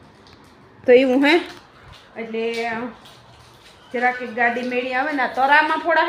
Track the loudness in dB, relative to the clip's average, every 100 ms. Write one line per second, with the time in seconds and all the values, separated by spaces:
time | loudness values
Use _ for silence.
0 | -20 -20 -20 -20 -20 -20 -20 -4 4 6
1 | 6 2 2 2 -2 -14 -20 -20 -20 -20
2 | -20 -16 -10 -6 -6 -6 -6 -6 -10 -14
3 | -20 -20 -20 -20 -20 -20 -20 -20 -10 -2
4 | -2 -2 -6 -2 -2 -2 -4 -4 -4 -2
5 | -2 -2 -2 0 2 4 2 -2 0 0